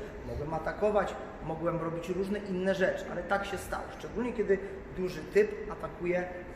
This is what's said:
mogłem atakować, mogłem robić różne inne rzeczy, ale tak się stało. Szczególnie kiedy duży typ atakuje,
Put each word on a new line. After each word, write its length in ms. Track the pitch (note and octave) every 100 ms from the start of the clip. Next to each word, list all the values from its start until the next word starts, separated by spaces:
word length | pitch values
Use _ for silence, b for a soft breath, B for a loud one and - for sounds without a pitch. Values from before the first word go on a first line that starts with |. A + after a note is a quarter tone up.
| B - A#2+
mogłem 260 | A#2+ D3
atakować, 600 | D#3+ E3 D#3 G#3 G3+ F3+ - - -
mogłem 360 | D#3 D#3 E3+ E3
robić 280 | E3 E3 -
różne 300 | F3+ G3 G#3
inne 360 | G3+ F3+ F#3+
rzeczy, 300 | F3 F3+ - -
ale 100 | D#3+
tak 220 | F3 G3
się 140 | - -
stało. 240 | - - - -
Szczególnie 340 | - F#3 B3
kiedy 260 | A3+ F#3 F#3+ B B - -
duży 240 | F#3 D#3
typ 520 | D3+ G3 G#3 - -
atakuje, 520 | - - - F3 F3 F3+ F3+ -